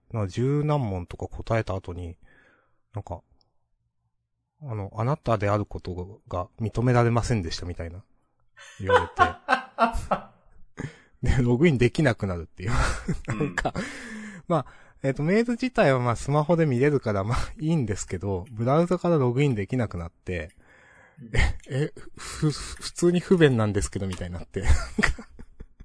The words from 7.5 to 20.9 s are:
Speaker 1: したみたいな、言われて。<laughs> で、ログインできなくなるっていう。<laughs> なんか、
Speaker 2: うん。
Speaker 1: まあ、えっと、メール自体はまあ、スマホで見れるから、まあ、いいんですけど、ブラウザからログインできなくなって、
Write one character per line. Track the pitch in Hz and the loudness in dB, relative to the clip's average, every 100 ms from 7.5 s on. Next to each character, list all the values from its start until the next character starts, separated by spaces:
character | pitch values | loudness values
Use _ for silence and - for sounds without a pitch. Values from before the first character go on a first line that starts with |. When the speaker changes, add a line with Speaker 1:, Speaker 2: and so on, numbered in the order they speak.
Speaker 1:
し | - | -6
た | 87 | -8
み | |
た | 87 | -10
い | 82 | -10
な、 | 87 - _ _ _ _ - - - | -14 -18 _ _ _ _ -20 -20 -6
言 | 392 | 2
わ | 494 | 2
れ | - | 2
て。 | - 370 - - 262 - - 233 - - 190 - | 2 2 0 -2 -2 -2 0 0 0 -2 -4 -6
<laughs> | _ _ - - - - - _ _ | _ _ -20 -16 -12 -12 -12 _ _
で、 | 127 127 | 0 2
ロ | 120 123 | 2 4
グ | 175 | 4
イ | |
ン | 123 | 6
で | 120 | 4
き | - | 4
な | 143 | 2
く | 110 98 | 2 -4
な | 87 | -6
る | |
っ | 78 | -10
て | - | -8
い | 98 | 0
う。 | 123 - - | 2 2 0
<laughs> | - 147 - | -4 -6 -4
な | |
ん | 220 147 - | -4 -4 -4
か、 | 135 | -4
Speaker 2:
う | - | -4
ん。 | 240 - - 214 214 190 - | -8 -10 -14 -14 -14 -12 -2
Speaker 1:
ま | 160 | -2
あ、 | - - - - | -2 -12 -20 -4
え | 135 | -2
っ | |
と、 | 135 | 0
メ | 151 208 | 2 2
ー | |
ル | 233 | 2
自 | 233 254 | -2 0
体 | 226 160 | 4 4
は | 131 | 4
ま | 123 | 2
あ、 | 110 | 0
ス | - | 0
マ | 151 | 2
ホ | 147 | 2
で | 165 | 2
見 | 156 120 | 2 4
れ | 143 | 4
る | 139 | 2
か | 117 | 2
ら、 | 104 | 0
ま | 104 | 0
あ、 | 127 - - | 0 -2 -4
い | 156 | 0
い | |
ん | 165 107 | 0 0
で | 95 | -4
す | - | -6
け | 90 | -6
ど、 | 101 92 101 | -2 -4 -4
ブ | 110 | -4
ラ | 123 151 | 2 2
ウ | 170 | 2
ザ | 180 | 0
か | 175 | 2
ら | 160 | 2
ロ | 123 | 2
グ | 120 | 2
イ | 147 | 2
ン | 107 | 0
で | 98 | -2
き | 127 | -2
な | 107 | -2
く | 87 | -4
な | 85 | -10
っ | |
て、 | - - 90 80 - - - - | -12 -8 -8 -8 -14 -20 -20 -20